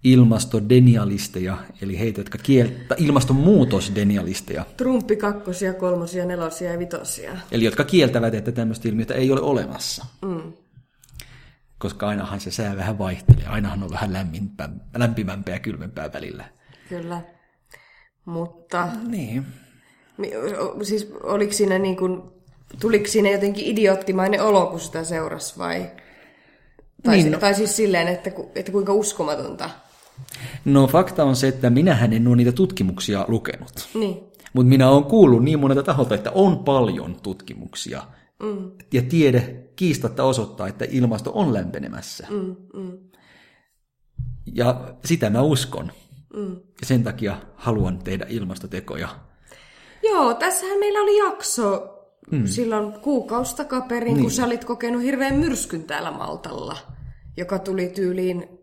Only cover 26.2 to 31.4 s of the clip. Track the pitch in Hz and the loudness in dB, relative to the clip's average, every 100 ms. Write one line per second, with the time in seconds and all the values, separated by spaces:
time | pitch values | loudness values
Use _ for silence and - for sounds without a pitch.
26.2 | - _ _ _ _ _ - _ 240 208 | -20 _ _ _ _ _ -20 _ 4 6
27.2 | 156 160 202 202 214 208 214 180 170 180 | 6 4 2 2 0 0 2 2 0 -4
28.2 | - 185 - - 190 196 196 202 208 - | -6 -10 -10 -10 -4 -2 2 0 0 -4
29.2 | 156 147 - - - - _ _ _ - | -4 -4 -6 -10 -12 -12 _ _ _ -20
30.2 | 131 - 123 - - 139 131 160 185 - | -18 -16 -14 -8 4 6 6 4 2 2
31.2 | 147 127 | 2 4